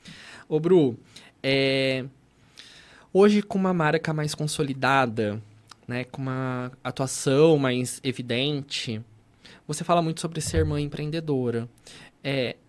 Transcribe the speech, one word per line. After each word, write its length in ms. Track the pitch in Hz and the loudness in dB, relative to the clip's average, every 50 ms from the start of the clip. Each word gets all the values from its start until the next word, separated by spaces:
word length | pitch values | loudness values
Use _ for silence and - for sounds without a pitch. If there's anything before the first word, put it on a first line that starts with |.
| - - - - - - - - - - | -20 -20 -20 -20 -20 -20 -20 -20 -6 -4
Ô, 120 | 156 156 | -2 -2
Bru, 380 | 156 175 190 175 147 127 113 - - _ - - - - _ _ - | 2 4 6 6 6 4 2 -2 -10 _ -20 -20 -20 -20 _ _ -2
é... 600 | 135 135 135 135 135 135 135 135 131 131 131 123 135 - _ _ _ _ _ _ _ _ - - - - - - - - - - _ - | 0 2 2 2 2 2 2 2 0 0 -2 -4 -8 -12 _ _ _ _ _ _ _ _ -20 -20 -20 -20 -20 -20 -20 -20 -20 -12 _ 4
Hoje 300 | 185 202 208 208 208 202 | 6 6 6 6 4 2
com 160 | - - 190 | 0 -2 0
uma 160 | 190 185 185 | 0 0 2
marca 380 | 170 156 151 156 160 - 165 156 | 2 2 2 2 0 0 -2 -2
mais 220 | 156 151 151 - | -2 -4 -4 -4
consolidada, 1080 | - 151 151 - - 151 135 131 131 127 127 139 135 131 123 110 117 107 104 101 107 107 - - - _ _ - - _ | -4 -4 -4 -2 -2 -2 -2 -2 0 0 2 4 4 4 2 0 0 -2 -2 -2 -4 -8 -12 -20 -20 _ _ -20 -18 _
né, 180 | - 123 123 127 | -8 -8 -8 -8
com 180 | 127 - - 131 | -8 -8 -8 -6
uma 480 | 131 131 131 131 131 127 123 123 127 - - - | -6 -4 -4 -4 -4 -4 -6 -6 -8 -12 -12 -10
atuação 760 | 127 - - 135 - - - - 143 135 139 156 165 156 143 | -8 -6 -4 -4 -4 -4 -2 0 2 4 6 6 6 6 4
mais 420 | 135 127 123 127 127 123 - - - | 4 2 0 0 -2 -4 -6 -6 -6
evidente, 960 | 135 120 - 120 120 117 120 135 147 147 139 135 - - - - 131 110 107 120 - - _ _ _ _ _ - - - - _ | -6 -6 -4 -4 -4 -2 -2 -2 -2 -4 -4 -6 -8 -8 -8 -6 -6 -8 -8 -10 -12 -18 _ _ _ _ _ -20 -20 -20 -16 _
você 160 | - 151 - 170 | -10 -8 -6 -2
fala 180 | - 170 170 165 | 2 2 2 2
muito 180 | 160 160 - | 0 -2 -4
sobre 200 | - 165 165 160 | -6 -8 -6 -6
ser 240 | 147 - - 160 156 | -6 -2 0 0 0
mãe 200 | 156 147 147 147 | 2 0 -2 -4
empreendedora. 840 | 143 143 - 151 151 156 165 160 156 139 131 123 120 117 117 117 120 - _ _ - - - - - _ _ - | -4 -6 -6 -6 -6 -6 -6 -4 -2 -2 -2 0 -2 -2 -4 -4 -8 -12 _ _ -20 -20 -20 -20 -20 _ _ -8
É, 340 | 139 139 135 123 113 - - _ | -4 -2 -2 -2 -4 -6 -10 _